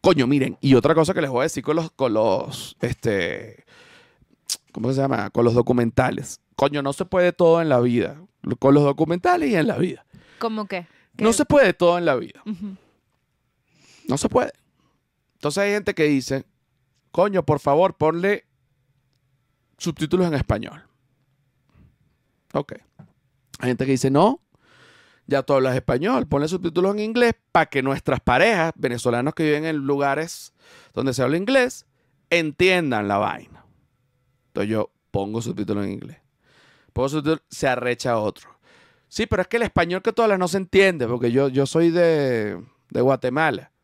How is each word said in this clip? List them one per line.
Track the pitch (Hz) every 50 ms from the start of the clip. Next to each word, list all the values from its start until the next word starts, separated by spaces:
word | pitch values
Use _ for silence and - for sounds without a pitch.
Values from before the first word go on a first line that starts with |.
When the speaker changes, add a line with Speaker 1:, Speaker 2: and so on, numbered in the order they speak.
Speaker 1:
Coño, | _ - 185 147 131
miren, | 120 139 143 131 131 - - -
y | 135 131
otra | 123 110 143 160
cosa | 160 160 147 190
que | -
les | 160 139
voy | 131 120
a | 131
decir | 160 - - 117
con | 139 151
los, | 165 165 160
con | _ _ 135 123 104
los, | 107 107 113 95 107 - - 135 - - - - _
este, | - 123 120 _ - 117 104 98 87 85 - - - 110 107 _ _ _ - - - - - - _ _ _ _ _ _ _ _ _ _ - - _ _ _
¿cómo | - 113 123
se | 135 131 135
llama? | 135 131 113 101 104
Con | _ - 120
los | 120 117
documentales. | 120 117 - 127 123 120 117 - - 127 127 - - 135 - - - _ _ _
Coño, | - 139 143 143 147 139
no | 139 139
se | - 190
puede | 175 - 185 180 180 175
todo | _ 185 165 165 165 165
en | 160
la | 139 123
vida. | 120 123 120 120 95 - - 147 175 _ _ _ - - 127 -
Con | - 135 139
los | 147 147
documentales | 143 139 - 160 151 170 180 175 349 359 359 320 277
y | 226
en | 175 151
la | 240 180 -
vida. | 170 185 - - _ _ _ - - _ - -
Speaker 2:
¿Cómo | - 226 220 214 214
qué? | 202 202 180 175 _ _ _ _ _ _ -
Speaker 1:
No | 208 220
Speaker 2:
¿Qué? | 233
Speaker 1:
se | - 196
puede | - 294 294 262 190 180
todo | _ 175 175 175 175
en | 175
la | 165 139
vida. | 120 - - - - -
Speaker 2:
Ujú. | 214 214 170 196 208 190 190 _ _ _ _ _ _ _ _ _ _ _ _ _ _ _ _ _ _ _ _ _ _ _ _ _ -
Speaker 1:
No | - 143
se | - -
puede. | - 247 247 - - _ _ _ _ _ _ _ _ _ _ _ _ _ _ _ _
Entonces | _ - 147 147 190 202
hay | 202 202
gente | 208 190 - 190
que | - 160
dice, | 151 147 135 123 - 135 135 - _ _ _ _ _ _ _ _ _ _ _ _ _
"Coño, | _ - 180 208 196 185 160
por | - 156 139
favor, | - 147 139 151 180 190 165
ponle | _ 151 156 156 170 175 196 208 - _ _ _ _ _ _ _ _ _ _ _ _ _ _ _ _ _ _ _ _ _ _ _ _ _ _ _ _
subtítulos | - 175 151 - 156 151 - 180 180
en | 175 156
español". | 135 - - 110 104 117 - - - - _ _ _ _ _ _ _ _ _ _ _ _ _ _ _ _ _ _ _ - _ _ _ _ _ _ _ _ _ _ _ _ _ _
Ok. | 143 147 - - - _ _ _ _ - _ _ _ _ _ _ _ _ _ _ - -
Hay | 123
gente | 127 - 131
que | 131 135
dice, | 127 - 135
"No, | 135 143 170 214 269 349 _ _ _ _ _ _ _ _ - - _ _ _ _ _ _ _
ya | - 113 139 135
tú | - 147
hablas | 135 131 131 127
español, | 135 - - 135 127 151 202 254 254 -
ponle | 151 147 139 147 160
subtítulos | 180 185 180 170 160 160 175 190 202
en | 214
inglés | 208 220 226 240 240 233 220 _ _ _ _
pa' | 175 160
que | - - 139 131
nuestras | 135 135 - - - 139 -
parejas, | _ - 123 127 170 226 226 185 160 165 160
venezolanos | - - 131 120 120 - 123 117 120 123 147 156
que | - 160
viven | 151 147 147 156
en | 160 160
lugares | 151 139 135 143 139 139 139 139 147 160 170 - - - - _ _ _ - - - - _ _
donde | - 123 135 123
se | 120 131
habla | 123 147 170
inglés, | 196 202 269 269 247 254 - - - _ _ _ _ _ _ _ _ _
entiendan | - 175 165 156 143 _ 180 185 185 180 170 143 123 110 104 101
la | 101 101
vaina". | 104 101 - - - - - - _ _ _ _ _ _ _ _ _ _ _ _ _ _ _ _ _ _
Entonces | _ - 104 104
yo | 110 110 - - _ _ _ _
pongo | _ 98 98 101 107 113
subtítulos | 113 120 - - 104 95 107 101 101
en | 95 95
inglés. | - - - 151 _ _ _ _ _ _ _ _ _ _ _ _ _ _ _ _
Pongo | 117 123 139
subtítulos, | 139 156 143 147 160 151 _ _
se | - - - 139
arrecha | 127 120 120 123 123 - - 127 120 113
otro. | 107 107 - - - - - _ _ _ _ _ _ _ _ _ _ _
"Sí, | - - 214
pero | 226 - 202 180
es | -
que | - 233
el | 233
español | 196 _ - 175 170 175 190 190
que | 226 214
tú | - 233
hablas | 220 202 185
no | 185 175
se | 156 196
entiende, | 190 175 - 190 196 190 180 156 123
porque | 113 120 120 123 120 120
yo, | 131 139 139
yo | 127 135 139
soy | 135 - 160 170 170
de, | 160 175 175 165 160 151 143 131 123 113 107 104 98 87 - - _ _ _ _
de | - -
Guatemala". | 120 131 135 131 - 127 123 143 160 156 120 95 - _ _ _